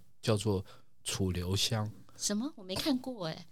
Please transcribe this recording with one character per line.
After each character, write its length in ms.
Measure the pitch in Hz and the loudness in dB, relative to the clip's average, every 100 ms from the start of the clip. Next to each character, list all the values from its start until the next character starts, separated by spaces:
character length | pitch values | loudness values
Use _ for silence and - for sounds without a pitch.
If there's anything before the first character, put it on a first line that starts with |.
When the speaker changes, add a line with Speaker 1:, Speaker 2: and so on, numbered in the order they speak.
| - - | -16 -4
Speaker 1:
叫 160 | - 107 | 2 4
做 260 | 104 95 - - - - | 6 2 0 -12 -18 -12
《楚 300 | - - 95 | -4 0 2
留 240 | 87 87 98 | 2 2 2
香》。 320 | - 110 107 - - - | 4 2 0 -4 -16 -4
Speaker 2:
什 200 | - 208 | 0 0
么？ 160 | 269 | 0
我 80 | 320 | -4
没 120 | 185 | -6
看 220 | 196 320 254 | -2 2 2
过 280 | 254 240 165 | 2 -4 -4
欸。 180 | - - | -6 -10